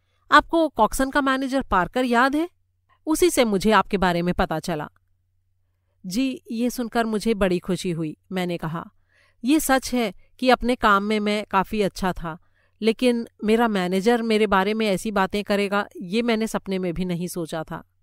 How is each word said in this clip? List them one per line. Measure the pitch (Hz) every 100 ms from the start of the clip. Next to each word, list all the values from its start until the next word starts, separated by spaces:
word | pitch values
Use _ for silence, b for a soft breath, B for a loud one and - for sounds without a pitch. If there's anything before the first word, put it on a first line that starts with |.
| _ _ _
आपको | 294 - 330 311
कॉक्सन | - 214 - 269
का | 294
मैनेजर | 269 262 269 262
पार्कर | - 190 - 254
याद | 254 233 269 294
है? | 339 _ _ _ _ _ -
उसी | 311 349
से | 294
मुझे | 233 196 196
आपके | 208 - 196
बारे | 185 170
में | 175
पता | 175 185 160
चला।" | - 151 - _ _ _ _ _ _ _ _ _ _ _ 185
"जी, | 196 269 262 -
ये | 226 247
सुनकर | - 233 240 226
मुझे | 214 226
बड़ी | 214 190 175
खुशी | - 180 185
हुई," | 160 156 - _
मैंने | 185 180 170
कहा। | 160 165 - _ _ _ _ _
"ये | 233 311
सच | - 269 -
है | 247 220 - - _
कि | 254
अपने | 240 233 254
काम | 220 196
में | 208 214
मैं | 208 208 -
काफ़ी | 190 180 214
अच्छा | 185 - 185
था, | - 170 156 _ _ _ _
लेकिन | 214 220 254 233 233 _
मेरा | 214 226 233
मैनेजर | 202 180 190 202 240
मेरे | 226 214 214
बारे | 196 190
में | 220 220
ऐसी | 190 220
बातें | 202 190 208
करेगा, | 202 202 202 202 - 349
ये | 175 220
मैंने | 240 220 220
सपने | 220 - 190
में | 185
भी | 160
नहीं | 185 170 175
सोचा | 180 160 165
था।" | 156 160 - _